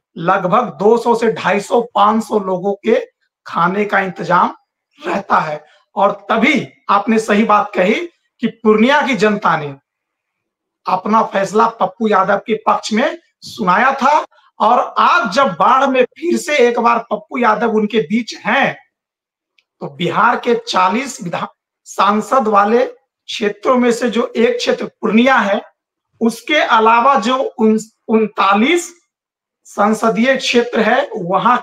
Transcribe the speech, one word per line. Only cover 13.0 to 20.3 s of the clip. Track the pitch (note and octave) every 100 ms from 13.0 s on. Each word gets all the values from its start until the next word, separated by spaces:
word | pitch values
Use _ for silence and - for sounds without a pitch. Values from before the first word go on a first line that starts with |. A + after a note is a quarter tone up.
| D4+ E4+ _ _
सुनाया | - - F#3 F#3+ B3+
था। | C4+ C4+ D4+ - _ _ -
और | G#3+ B3 - -
आज | A3+ F4 A#3
जब | G#3 C4
बाढ़ | E3 G3+ B3+ C4+
में | C4
फिर | B3 - E4 A3+
से | - D4
एक | A#3+ A#3+
बार | A#3 A#3
पप्पू | - G#3+ - C4+
यादव | A#3 G#3 A#3
उनके | G#3+ G#3 A3+
बीच | D#3 A3 A3+ -
हैं, | - C4 A3 - _ _ _ _ _ _ _ _ _ -
तो | F3
बिहार | C#3 E3+ F3 A3+